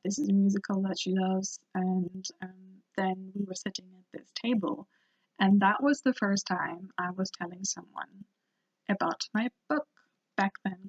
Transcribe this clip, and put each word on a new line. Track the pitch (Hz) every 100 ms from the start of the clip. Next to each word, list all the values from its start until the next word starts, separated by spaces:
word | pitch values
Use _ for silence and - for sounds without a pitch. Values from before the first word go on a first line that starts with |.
this | 196 202
is | 202
a |
musical | 196 196 196 - 196
that | 190 170
she | 185
loves, | 190 185 190 190 - _
and, | 185 185 185 180 185 185 -
um, | 185 185 190 190 _ -
then | 190 185 190
we | 202 196
were |
sitting | 180 196 - 185 185
at | _
this | - -
table, | - 233 233 160 - - _ _ _ _ -
and | 196 202
that | 190 214
was | 277 285
the | 254
first | - 202 196 -
time | 180 170 170 190 -
I | 180
was | 185 190
telling | - 175 180
someone | 190 - - - - 196 - _ _ _ _ _ -
about | 196 165 - -
my | 214 240 _ -
book | 302 - _ _ _ _ -
back | 196 -
then | 196 185